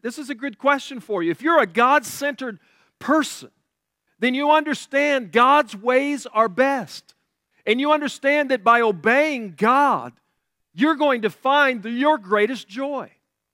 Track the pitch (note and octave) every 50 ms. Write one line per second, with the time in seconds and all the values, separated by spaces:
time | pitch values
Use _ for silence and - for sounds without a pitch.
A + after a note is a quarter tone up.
0 | - A#3+ A#3 D#4 C#4+ A#3+ C#4 G#3+ C4+ C#4 G#3 - - C#4 C#4+ C4+ - - C#4 A#3
1 | - - G#3 F3+ E3+ E3 E3+ - A#3+ D#4+ E4+ D4+ A#3 F3+ E3 A3 A#3+ B3+ C#4+ D4+
2 | A3+ - - - C#4 C#4+ C4+ - C4+ B3 G#3 - _ _ _ _ _ _ _ _
3 | - - D4 D#4+ C4+ - - - C3+ - _ _ _ _ _ _ _ _ _ _
4 | _ _ _ _ G3+ B3+ B3+ C4+ D4 D4 D4+ D#4 D4+ D4+ C#4 - - - C4+ C#4
5 | C#4+ D4 C#4+ C4 A#3 E3+ D3+ A3+ B3 C4 C#4+ D4 C#4+ G#3+ - F#3+ G#3+ B3 B3+ C4
6 | C#4 C#4+ D4 B3 - B3 - A3 A3+ A3 F3 A#3 C4 C#4 C#4 B3+ G3+ - - -
7 | - _ _ _ _ _ _ _ _ _ _ _ _ G3+ A3 B3+ C#4 D4 D4+ D4+
8 | D4 B3+ - - - C#4 C#4+ D4+ D4 C4 C4+ A3+ F#3 A3+ A#3+ A#3+ A#3 A3 G3 D#3+
9 | D3 A3 A#3+ C#4 D4+ D#4 C#4+ B3 A3 F#3+ D#3 - G#3 A3+ B3+ C#4 C#4+ C4+ A3 C#3+
10 | A#2+ B2 - _ _ _ _ _ _ _ _ _ _ _ _ D#3+ B3+ D#4+ D#4+ C4
11 | D4+ C#4+ B3+ A#3 G#3+ G3 - - - C4 C#4 D4 C#4+ C4+ B3+ A3 F#3 A3+ A#3 A#3+
12 | C#4 D4+ D#4 B3 G3 F3+ G#3+ G#3 G#3 A3 C4 G#3+ - - F#3+ B3+ C4+ C#4+ C#4+ B3+
13 | - - _ _ _ _ _ _ _ _